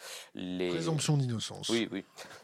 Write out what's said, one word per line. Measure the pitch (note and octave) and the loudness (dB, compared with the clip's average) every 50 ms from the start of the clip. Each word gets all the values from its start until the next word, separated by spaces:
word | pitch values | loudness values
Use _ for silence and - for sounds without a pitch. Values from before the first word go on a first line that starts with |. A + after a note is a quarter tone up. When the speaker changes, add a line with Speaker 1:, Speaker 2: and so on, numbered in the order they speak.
| - - - - - - - | -10 -12 -12 -12 -12 -12 -10
Speaker 1:
les | - F2+ F2+ F2+ F2+ F2+ F3+ | -8 -6 -4 -2 0 0 2
Speaker 2:
Présomption | F3 E3 D#3+ E3 D#3+ C#3+ - - D3+ | 2 2 2 2 2 2 4 4 4
d'innocence. | C#3+ C3+ B2 A#2 G#2+ - - G2+ G2 G2+ - | 4 4 2 0 -2 -2 -4 -6 -4 -2 2
Speaker 1:
Oui, | A2+ A#2 G#2+ - | 2 2 2 2
oui. | - G2 - - - - - - - - | -2 -6 -6 -8 -14 -16 -16 -14 -16 -18